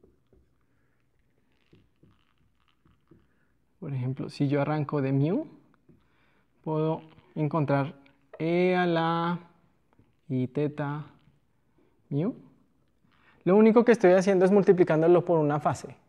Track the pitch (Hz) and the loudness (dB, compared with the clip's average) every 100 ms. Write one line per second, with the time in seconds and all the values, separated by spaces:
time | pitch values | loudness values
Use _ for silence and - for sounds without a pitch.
0 | _ _ _ _ _ _ _ _ _ _ | _ _ _ _ _ _ _ _ _ _
1 | _ _ _ _ _ _ _ _ _ _ | _ _ _ _ _ _ _ _ _ _
2 | _ _ _ _ _ _ _ _ _ _ | _ _ _ _ _ _ _ _ _ _
3 | _ _ _ _ _ _ _ _ 160 131 | _ _ _ _ _ _ _ _ -10 -8
4 | 127 135 - - 143 143 139 151 143 147 | -6 -8 -12 -4 -2 -2 -2 -4 -4 -4
5 | 135 135 147 233 320 - _ _ _ _ | -2 0 0 -2 -6 -14 _ _ _ _
6 | _ _ _ _ _ _ 165 156 156 160 | _ _ _ _ _ _ -8 -4 -4 -6
7 | - - _ 165 151 165 139 143 139 - | -10 -20 _ -6 -4 -2 -2 -2 -4 -10
8 | _ _ _ - 160 175 180 180 175 165 | _ _ _ -10 -4 0 0 0 0 -2
9 | 165 170 170 175 - _ _ _ _ _ | -2 -2 -4 -6 -10 _ _ _ _ _
10 | _ _ - 127 123 - 147 147 143 147 | _ _ -8 -6 -4 -4 -6 -6 -8 -8
11 | 147 _ _ _ _ _ _ _ _ _ | -14 _ _ _ _ _ _ _ _ _
12 | _ 139 196 - - _ _ _ _ _ | _ -6 -6 -8 -18 _ _ _ _ _
13 | _ _ _ _ 170 202 220 226 233 226 | _ _ _ _ 2 4 6 6 4 4
14 | 180 190 185 190 185 202 185 180 170 156 | 4 4 2 2 4 4 4 4 2 2
15 | 165 175 170 165 147 147 170 143 - - | 4 2 2 0 0 -2 -4 -6 -10 -20